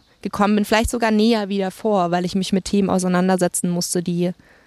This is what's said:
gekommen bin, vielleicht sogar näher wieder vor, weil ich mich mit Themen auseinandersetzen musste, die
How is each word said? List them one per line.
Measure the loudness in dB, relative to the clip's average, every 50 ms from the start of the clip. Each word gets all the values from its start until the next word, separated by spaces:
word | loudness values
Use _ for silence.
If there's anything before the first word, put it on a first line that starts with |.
| _ _ _ _
gekommen | -10 -6 -2 0 0 2 2
bin, | 0 2
vielleicht | 2 2 2 2 0
sogar | -2 -2 0 2
näher | 2 4 4 2 2 0 -2 -2
wieder | -2 -2 -2 -4
vor, | -6 -4 -2 0 2 2 2 0
weil | 0 -2 -2
ich | -2 -2
mich | -4 -2 0 -2
mit | -2 0
Themen | 0 0 0 2 2
auseinandersetzen | 0 0 0 0 2 2 2 2 2 2 0 -2 -2 -2 -2 -2
musste, | -2 -2 -4 -2 -4 -4
die | -2 -2 -2 -2 -2 -2 -4 -8 _ _ _ _ _